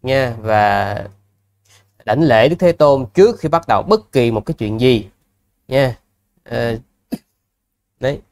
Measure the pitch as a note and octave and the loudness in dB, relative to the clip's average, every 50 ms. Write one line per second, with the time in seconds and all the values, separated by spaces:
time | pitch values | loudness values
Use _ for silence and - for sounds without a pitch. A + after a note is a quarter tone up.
0 | - B2+ C3+ C3+ C3 B2 A#2 A2+ G#2+ A2 G#2+ G#2+ G#2+ G#2 G2+ G2+ G2 G2+ G2+ G2+ | -4 -2 -2 -2 -2 -2 -6 -8 -4 0 2 2 2 2 2 0 -2 -4 -6 -8
1 | G2+ G2 - _ _ _ _ _ _ _ _ _ _ _ _ _ _ _ _ _ | -10 -14 -18 _ _ _ _ _ _ _ _ _ _ _ _ _ _ _ _ _
2 | _ A2 G#2+ C#3 E3 D3 A#2 A2 A#2 D3 F3 - F#3 F3 E3+ - D#3 C#3+ C#3 C3+ | _ -4 -2 0 2 4 4 4 4 4 2 2 0 0 2 2 2 2 2 0
3 | C3 G#2+ _ F3+ F#3+ A#3 A3+ - - D3+ D#3+ E3 - - A2+ A2+ A2 - G#3+ A3 | -2 -4 _ 4 4 4 4 -2 -4 -2 -2 -4 0 0 -2 -2 0 0 -2 -2
4 | - _ - C3+ A#2+ A#2+ A2+ G#2+ G#2 - E3 _ A2+ G#2+ G#2+ A2 B2 C3 B2 G#2+ | -2 _ 0 0 0 2 0 -2 -4 -6 -8 _ -6 -6 -4 0 2 2 2 2
5 | G#2 G2+ _ _ _ _ _ _ _ _ _ _ _ - B2+ C3+ C#3 B2+ A2+ _ | -2 -8 _ _ _ _ _ _ _ _ _ _ _ -4 -2 0 0 -2 -4 _
6 | _ _ _ _ _ _ _ _ _ - A#2+ A#2+ A#2+ A#2 A#2 A2 - _ _ _ | _ _ _ _ _ _ _ _ _ -10 -8 -6 -4 -4 -6 -8 -12 _ _ _
7 | _ _ - - _ _ _ _ _ _ _ _ _ _ _ _ _ _ _ _ | _ _ -14 -14 _ _ _ _ _ _ _ _ _ _ _ _ _ _ _ _
8 | B2+ C3 C#3+ - _ _ | -6 -6 -6 -6 _ _